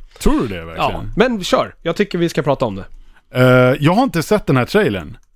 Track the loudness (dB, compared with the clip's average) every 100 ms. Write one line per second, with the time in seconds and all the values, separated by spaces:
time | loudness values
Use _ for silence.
0 | -18 0 2 2 -2 -8 -10 -4 -4 -4
1 | -6 0 0 0 0 0 0 -6 -6 -2
2 | -2 -2 -2 -2 -2 -2 -2 -6 -12 -18
3 | -20 -20 _ 2 4 6 4 2 2 2
4 | 0 -2 0 -2 2 0 2 0 0 -2
5 | -8 -16 _